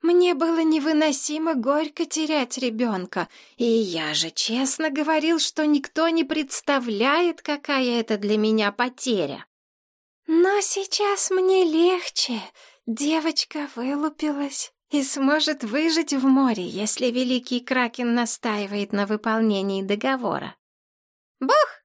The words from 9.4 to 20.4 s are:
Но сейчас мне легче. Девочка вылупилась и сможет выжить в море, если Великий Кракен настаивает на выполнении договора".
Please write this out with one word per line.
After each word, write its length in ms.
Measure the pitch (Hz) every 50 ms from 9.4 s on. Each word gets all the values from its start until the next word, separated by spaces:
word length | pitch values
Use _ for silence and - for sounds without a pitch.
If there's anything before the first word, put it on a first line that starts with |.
| - _ _ _ _ _ _ _ _ _ _ _ _ _ _ _ _ -
Но 320 | 320 330 349 370 403 415
сейчас 680 | 392 - - 392 392 - - - 415 403 403 392 - -
мне 340 | 381 370 370 370 381 381 370
легче. 760 | 330 302 320 339 349 370 359 - - - - - - 247 220 196 - _ _ - - _ _ _
Девочка 840 | - 226 226 285 294 320 320 302 330 311 - - _ - 302 294 285 -
вылупилась 960 | 233 240 262 285 294 294 311 302 302 - 302 294 277 285 277 277 - - - _ _ _ _
и 120 | - 294 269
сможет 600 | 269 - 277 269 269 294 311 294 302 311 302 -
выжить 480 | 214 208 285 311 339 320 320 330 311 294
в 120 | 269 254
море, 400 | 269 262 269 269 262 220 214 180
если 420 | - - 185 208 214 - - -
Великий 520 | 247 233 247 254 247 262 247 247 - 254 240
Кракен 560 | 247 - 262 254 247 233 233 - 247 240 233
настаивает 760 | 240 240 226 - - - 240 214 208 208 196 202 208 202 196 -
на 140 | 202 202
выполнении 760 | 196 214 214 214 233 220 220 226 220 208 196 190 196 196 196 196
договора". 720 | 196 202 208 226 262 269 262 247 202 156 143